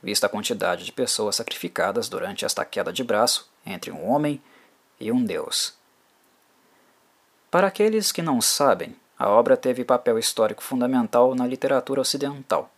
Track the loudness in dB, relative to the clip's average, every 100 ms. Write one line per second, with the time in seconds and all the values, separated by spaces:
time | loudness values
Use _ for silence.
0 | -4 0 0 -2 -6 -2 -2 -2 -6 -6
1 | -4 -2 -2 -4 -6 -8 -8 -2 -2 -2
2 | -4 -6 -8 -6 -4 -4 -6 -4 -6 -4
3 | -2 2 2 0 -6 _ -14 -12 -12 -8
4 | -2 0 0 -4 _ -20 _ _ _ _
5 | -2 0 0 -2 -4 -4 -4 -8 _ _
6 | _ _ _ _ _ _ _ _ _ _
7 | _ _ _ _ _ 2 2 4 2 2
8 | 0 -2 0 2 2 4 4 4 0 -14
9 | _ _ 4 4 6 4 2 -2 2 2
10 | 2 0 0 0 0 0 -6 -2 0 0
11 | 2 4 4 4 -4 -2 0 0 0 -2
12 | -2 -2 -4 -8 -2 -2 -2